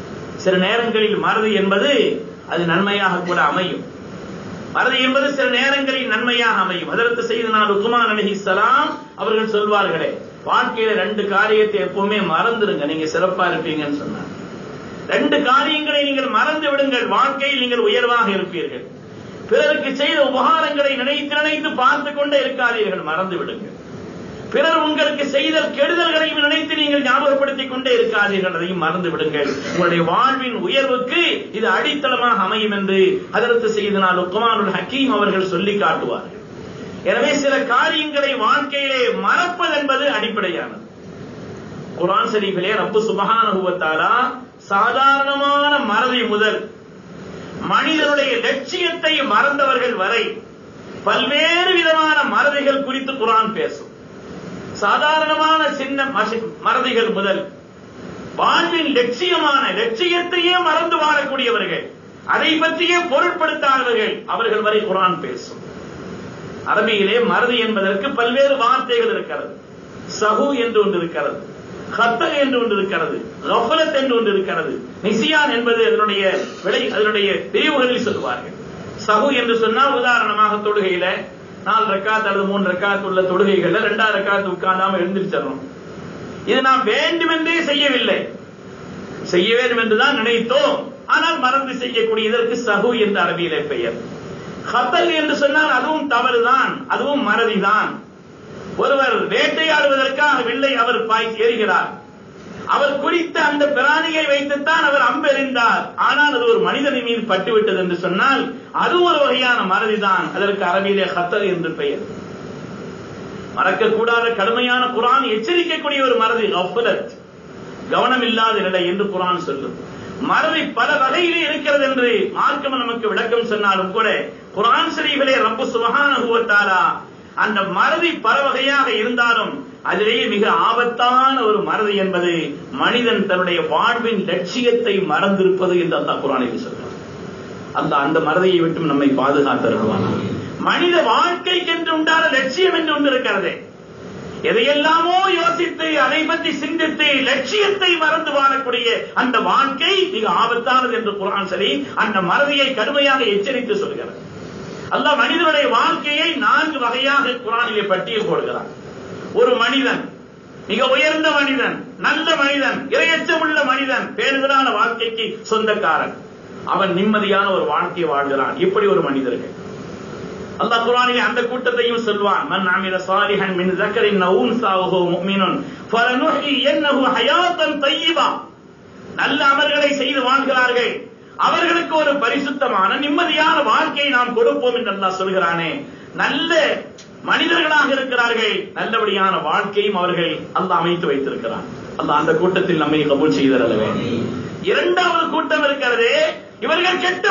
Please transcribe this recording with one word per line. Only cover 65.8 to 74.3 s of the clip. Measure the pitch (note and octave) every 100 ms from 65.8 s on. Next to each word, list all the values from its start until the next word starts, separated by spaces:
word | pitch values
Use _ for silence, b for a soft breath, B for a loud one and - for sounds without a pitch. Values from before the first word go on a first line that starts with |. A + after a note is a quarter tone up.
| - - - - - - - - -
அரபியிலே | F3 G#3+ G#3+ G3 A#3 G#3+
மறதி | F3+ A#3+ A#3+
என்பதற்கு | A3 G#3 F#3+ G3 G3+
பல்வேறு | B3 A#3+ B3+ C#4 C#4
வார்த்தைகள் | B3 C4 B3+ A#3+ A3
இருக்கிறது. | F#3 D#3 C#3+ - - - - - - - -
சஹு | G#3+ G#3+ C#4 C4+
என்று | A#3 G#3+
ஒன்று | G3 F3
இருக்கிறது, | E3 D3+ C#3+ - - - - - - -
ஹத்தல் | A#3 A#3 E4 D4
என்று | C4+ B3
ஒன்று | A3+ G3+
இருக்கிறது, | F#3+ F3 D3+ B2+ - - D3+
கஃபலத் | G#3+ - D#4+ D#4
என்று | C#4 C4+ A#3
ஒன்று | G#3+